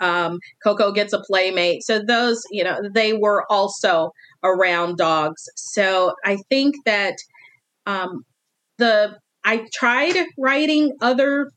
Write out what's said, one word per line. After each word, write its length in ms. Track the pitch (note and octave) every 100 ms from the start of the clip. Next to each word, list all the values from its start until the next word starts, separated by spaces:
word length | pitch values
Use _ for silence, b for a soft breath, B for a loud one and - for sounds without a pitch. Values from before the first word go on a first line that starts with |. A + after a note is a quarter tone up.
um, 380 | F3+ F3 E3+ F3 B B
Coco 280 | G#3+ G#3 G3+
gets 220 | G3+ G#3
a 80 | G3+
playmate. 640 | - F#3+ F#3 F3+ F3 D#3+
So 180 | - G#3+
those, 380 | G#3 A#3 A#3+ A3+ -
you 120 | G#3
know, 160 | F3+ D3+ G3+
they 200 | G#3+ A3
were 320 | A3 G#3 G3+ -
also 600 | G#3 G3 - G3+ E3+ E3+ - b b
around 540 | F#3+ F#3 F#3 F3 F3 E3+
dogs. 440 | D#3+ D#3+ D3+ D#3+ - -
So 580 | - G#3+ F#3+ F#3 F#3 - G3
I 120 | G3 -
think 260 | C4+ C#4+ C#4+ A3+
that, 300 | G#3 G3 - - b b b _ _ G3
um, 380 | F#3+ F#3 F3+ - _ _ _ _ -
the, 400 | A#3 G#3+ G#3 G3+ _ _ G#3
I 200 | A3+ A3
tried 520 | - A#3+ B3+ D#4+ F4+ E4 -
writing 540 | C4 C#4 D#4 D4+ D4 -
other 500 | A#3+ B3+ C#4 C#4+ C#4